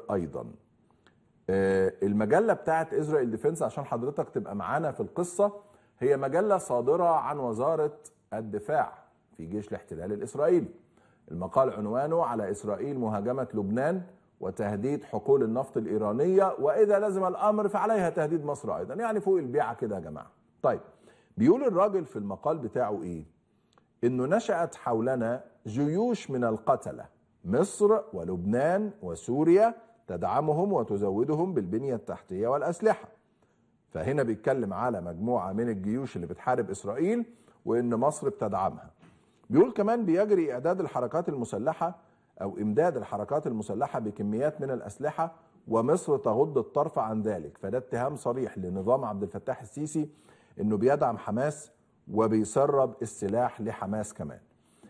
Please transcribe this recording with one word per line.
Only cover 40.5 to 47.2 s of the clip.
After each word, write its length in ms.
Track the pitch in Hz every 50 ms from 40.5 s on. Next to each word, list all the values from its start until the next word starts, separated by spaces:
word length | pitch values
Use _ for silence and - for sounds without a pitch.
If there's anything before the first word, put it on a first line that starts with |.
إعداد 280 | 123 123 135 165 185 190
الحركات 480 | 170 - - 131 123 117 - 165 180 185
المسلحة 680 | 147 127 117 - - 101 120 156 156 - 165 165 - - _ _ _ _ _ _ _ -
أو 160 | 95 101 - -
إمداد 380 | 107 107 104 143 165 180 147
الحركات 500 | 120 101 - - 104 104 - 139 156 151
المسلحة 520 | 139 117 107 101 - 101 107 - - - 131
بكميات 640 | 110 104 101 - 104 104 107 113 143 151 151 156
من 100 | 143 135
الأسلحة 640 | 131 117 - 104 - - 135 151 - - 165 170 - - _ _ _ - - 110
ومصر 480 | 110 113 113 135 165 180 - 165 143
تغض 420 | 131 - 120 107 120 151 160 143 127
الطرف 400 | 110 - - 147 151 156 - 143
عن 240 | 113 110 110 110